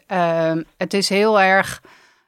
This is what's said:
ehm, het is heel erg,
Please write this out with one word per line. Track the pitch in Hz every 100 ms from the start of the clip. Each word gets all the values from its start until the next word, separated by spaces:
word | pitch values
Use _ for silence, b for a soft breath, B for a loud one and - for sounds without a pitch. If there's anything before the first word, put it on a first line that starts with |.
| -
ehm, | 185 170 165 160 165 156 -
het | 175
is | 202 -
heel | 196 214 214
erg, | 190 190 - - b b b b